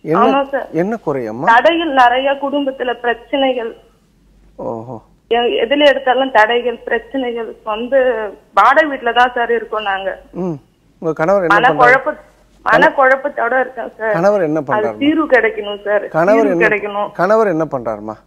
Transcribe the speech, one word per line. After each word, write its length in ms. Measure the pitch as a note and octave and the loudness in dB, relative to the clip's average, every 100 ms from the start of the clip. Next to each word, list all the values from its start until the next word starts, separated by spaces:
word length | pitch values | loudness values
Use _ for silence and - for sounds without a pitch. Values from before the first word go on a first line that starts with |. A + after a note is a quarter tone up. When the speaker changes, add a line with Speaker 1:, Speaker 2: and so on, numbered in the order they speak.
Speaker 1:
என்ன, 260 | - E3+ B3 | 0 2 4
Speaker 2:
ஆமா 220 | C4+ C4+ | 2 -2
சார். 200 | C4+ - | -6 -6
Speaker 1:
என்ன 260 | D#3+ F#3 A3+ - | -4 -2 -4 -4
குறையம்மா? 380 | C3+ A2+ A2+ | -4 -4 -4
Speaker 2:
தடைகள் 480 | E3+ A#3 C4+ E4+ E4 | 2 4 4 2 0
நிறைய, 380 | C4+ B3 B3+ C4+ | 4 4 4 -2
குடும்பத்துல 680 | C#4 C#4 C#4+ C#4 C4 B3+ A#3+ | -2 -2 -2 -4 -4 -6 -4
பிரச்சனைகள். 760 | A#3+ A#3 - C#4+ C4+ B3 A3+ - _ _ _ _ _ _ _ | -4 -6 -4 -2 0 -2 -6 -12 _ _ _ _ _ _ _
Speaker 1:
ஓஹோ. 480 | - A#2+ A#2 A#2 A2+ _ _ _ | -12 -10 -10 -12 -16 _ _ _
Speaker 2:
எ-, 340 | A#3 A#3+ - | 0 0 -2
எதுல 220 | A#3 C#4+ D4 | 0 2 2
எடுத்தாலும் 440 | C4 C4 B3 C4+ | 2 0 0 2
தடைகள், 480 | A#3 G#3+ A#3+ A#3+ A#3 | 2 4 2 -2 -6
பிரச்சனைகள். 800 | - A#3 A#3 C4+ B3 A#3 A3+ - | -6 -6 -6 -6 -6 -6 -10 -12
வந்து 500 | A3 G#3+ A#3+ C4+ B3+ A3+ G#3+ - _ | -8 -8 0 2 2 0 -6 -12 _
வாடகை 360 | - G#3+ C#4 D#4 | 2 4 4 2
வீட்டுல 240 | C4+ A#3 | -2 -2
தான் 160 | A#3 B3+ | 2 2
சார் 160 | B3 A#3 | 0 -2
இருக்கோம் 320 | A#3 A3 G#3+ | -2 -2 -6
நாங்க. 380 | G#3 F#3+ F#3+ - - | -4 -6 -6 -10 -14
Speaker 1:
ம். 220 | - F3+ C#3+ _ _ _ _ | -8 -6 -8 _ _ _ _
உங்க 160 | E3 | -8
கணவர் 280 | D#3 D#3+ G3+ | -2 0 0
என்ன 160 | E3+ G3+ | 2 4
பண்றாரு? 140 | B3 | 4
Speaker 2:
மனக்குழப்ப-, 460 | B3+ B3 C4 D4+ D4+ - _ _ _ | 4 4 4 0 -8 -16 _ _ _
மனக்குழப்பத்தோட 960 | - A3+ D4+ D4+ C4 C4+ A#3+ - A#3 B3+ | 0 4 4 4 2 2 -2 -4 -2 -2
இருக்கேன் 320 | B3+ - A3+ - | -2 -6 -12 -6
சார். 140 | A3 | -4
Speaker 1:
கணவர் 300 | G3+ F#3+ G#3 | 0 2 2
என்ன 200 | D#3+ D#3 C#3 | 0 -2 -2
Speaker 2:
அது 80 | |
Speaker 1:
பண்றாரு? 240 | G#3+ G#3+ G#3+ | -2 -2 -2
Speaker 2:
தீர்வு 280 | C#4+ D#4 D4 | 0 0 2
கிடைக்கணும் 580 | B3 A3 G#3+ G3+ G3+ | 2 2 -4 -8 -8
சார், 240 | G3+ G#3 - | -2 -2 -2
Speaker 1:
கணவர் 380 | D#3+ F3 G#3+ - | 0 2 4 2
Speaker 2:
தீர்வு 40 | |
Speaker 1:
என்ன, 180 | F3 G3 | 2 0
Speaker 2:
கிடைக்கணும். 440 | G#3 G#3 G3+ G#3 | 0 -4 -6 -6
Speaker 1:
கணவர் 340 | - F3+ A3 G#3+ | -2 0 2 2
என்ன 200 | D#3+ D#3 | 0 -2
பண்றாருமா? 440 | C3+ A#2 G#2+ G#2+ G#2+ | -4 -6 -8 -10 -14